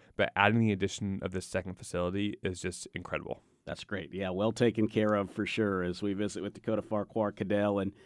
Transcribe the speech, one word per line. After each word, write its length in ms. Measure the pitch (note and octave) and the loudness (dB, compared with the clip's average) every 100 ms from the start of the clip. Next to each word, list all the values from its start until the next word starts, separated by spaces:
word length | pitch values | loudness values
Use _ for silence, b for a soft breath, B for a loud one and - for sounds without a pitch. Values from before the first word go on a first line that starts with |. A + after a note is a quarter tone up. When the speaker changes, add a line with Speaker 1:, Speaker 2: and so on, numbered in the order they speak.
| b - | b 0
Speaker 1:
but 140 | G2+ - | 0 6
adding 240 | G#2 A#2 | 6 6
the 100 | A2 | 4
addition 480 | G2+ G2 - G2+ F#2+ | 4 0 -2 -4 -4
of 100 | F#2 | -4
this 140 | F#2+ - | -6 -4
second 300 | G2 F#2 F#2 | -4 -4 -10
facility 640 | - F2+ F2 G2 G#2 - | -6 -2 0 0 -2 -2
is 160 | E2+ F2+ | -4 -4
just 280 | F#2 F2 - F#2+ | -6 -8 -10 -12
incredible. 460 | F2+ D2+ - - _ _ - | -6 -6 -6 -12 _ _ -10
Speaker 2:
That's 180 | - | -10
great. 300 | - G2 E2+ | -6 -8 -6
Yeah, 160 | F#2 F#2 | -6 -4
well 220 | F#2 G#2+ | 0 0
taken 360 | A2+ A#2 A2+ G#2+ | 4 4 4 2
care 260 | - G#2+ G#2 | 4 4 4
of 140 | G2 | 0
for 140 | - G2+ | -2 -2
sure 380 | - G#2+ F#2+ | 0 0 2
as 180 | F2 F2+ | 0 -2
we 120 | G#2 | -2
visit 280 | F#2+ G#2 F#2 | -2 -2 -4
with 100 | G2 | -8
Dakota 280 | G2+ - G#2+ | -8 -4 -2
Farquhar 500 | - G#2+ G2+ A2+ G#2 | -2 -4 -2 -2 -2
Cadell. 480 | G2+ G2+ G#2 G#2 G2+ | -2 0 2 2 2
And 120 | F#2+ - | 0 -6